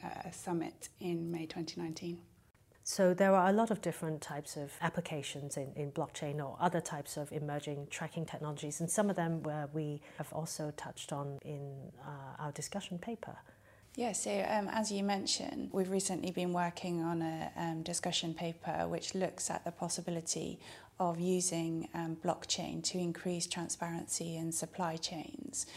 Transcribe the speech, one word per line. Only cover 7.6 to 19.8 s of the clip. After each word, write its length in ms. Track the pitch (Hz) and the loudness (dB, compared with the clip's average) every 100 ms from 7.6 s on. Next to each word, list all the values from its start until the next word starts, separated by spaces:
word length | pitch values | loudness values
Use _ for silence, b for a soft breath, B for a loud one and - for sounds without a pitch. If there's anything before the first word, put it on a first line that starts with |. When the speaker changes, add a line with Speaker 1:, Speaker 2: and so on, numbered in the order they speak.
| 151 143 143 | -2 -4 -6
Speaker 2:
tracking 360 | - 160 - 156 | -6 -4 -2 -4
technologies, 560 | - 151 147 151 - | -2 -4 -2 -4 -2
and 80 | 170 | 2
some 200 | - 208 | 4 4
of 60 | 180 | 4
them 260 | 165 165 | 2 2
where 260 | 151 151 143 | 0 -2 -2
we 280 | 151 151 147 B - | -2 -2 -4 B -8
have 160 | 151 | -6
also 400 | 156 160 - 151 147 | -4 -4 -2 -4 -4
touched 380 | - - - | -8 -8 -4
on 260 | 143 143 139 | -2 -2 -4
in, 480 | - 147 139 139 127 - 147 | -6 -6 -6 -8 -12 -12 -10
uh, 380 | 143 135 - | -10 -10 -6
our 80 | 151 | -6
discussion 460 | 143 147 196 - 175 | -4 -4 -4 -4 -6
paper. 400 | 202 226 - - B B B B B - | -4 -6 -8 -10 B B B B B -2
Speaker 1:
Yeah, 160 | 240 | 0
so, 340 | 190 208 202 190 | 0 2 2 4
um, 200 | 214 196 | 2 2
as 220 | 220 214 | 2 2
you 120 | 202 | 2
mentioned, 640 | 196 196 - - - - - | 4 4 2 0 0 -2 0
we've 180 | 190 185 | 2 4
recently 420 | 190 185 185 185 | 4 2 0 0
been 220 | 180 180 | 0 2
working 480 | 175 175 170 185 175 | 4 2 0 0 2
on 200 | 165 170 | 2 2
a, 300 | 160 160 165 - | 0 -2 -4 -2
um, 260 | 170 160 | -2 0
discussion 500 | 165 170 180 170 170 | -2 0 2 2 0
paper 540 | 165 170 165 - 160 170 | 0 -2 -2 -2 0 0
which 260 | 170 - 190 | 0 -2 0
looks 340 | 185 - - | 0 0 -2
at 160 | 165 - | -2 -4
the 60 | |
possibility 880 | - | -4